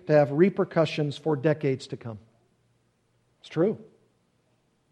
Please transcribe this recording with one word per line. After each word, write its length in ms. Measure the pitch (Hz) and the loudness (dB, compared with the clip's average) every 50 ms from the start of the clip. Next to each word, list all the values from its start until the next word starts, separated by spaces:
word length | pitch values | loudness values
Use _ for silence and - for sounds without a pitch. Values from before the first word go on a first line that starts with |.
| - | -2
to 60 | - | 2
have 200 | 151 147 147 135 | 4 4 4 4
repercussions 840 | 139 151 185 202 190 - 180 - - 170 156 - - 160 151 147 135 | 4 4 4 4 4 -2 -4 -2 0 0 0 0 0 -4 -4 -4 -4
for 200 | - - 160 151 | -4 -2 -2 -2
decades 500 | 135 123 156 147 151 156 139 131 120 - | 0 0 0 0 0 -2 -4 -4 -4 -6
to 100 | - 135 | -14 -14
come." 220 | - - 117 110 101 - _ _ _ _ _ _ _ _ _ _ _ _ _ _ _ _ _ _ _ _ _ _ _ | -14 -12 -14 -14 -16 -18 _ _ _ _ _ _ _ _ _ _ _ _ _ _ _ _ _ _ _ _ _ _ _
It's 100 | - - | -18 -6
true. 300 | - 156 170 220 135 - - - _ _ _ _ _ _ _ _ _ _ _ _ _ _ _ _ _ _ _ _ | -2 0 0 0 0 -4 -10 -20 _ _ _ _ _ _ _ _ _ _ _ _ _ _ _ _ _ _ _ _